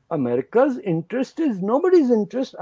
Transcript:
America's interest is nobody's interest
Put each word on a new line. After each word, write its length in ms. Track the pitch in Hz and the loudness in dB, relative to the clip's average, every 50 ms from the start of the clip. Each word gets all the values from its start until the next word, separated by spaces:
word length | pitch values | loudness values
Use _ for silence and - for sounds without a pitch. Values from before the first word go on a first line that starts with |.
| _ _ 165 | _ _ -4
America's 600 | 156 127 120 120 127 135 - - 233 269 302 247 - - 190 | -4 -2 0 0 -2 -2 0 0 2 2 2 0 -2 -4 -4
interest 520 | 165 165 - - 214 254 262 - - - | -4 -4 -4 -6 -6 -6 -6 -6 -4 -4
is 140 | 330 285 214 | -4 -4 -2
nobody's 560 | 180 185 202 233 285 359 370 370 349 285 240 | -4 -2 -2 0 0 2 4 4 4 4 4
interest 440 | 240 220 208 - - 262 262 - - - | 2 0 0 -2 -4 -6 -6 -6 -6 -4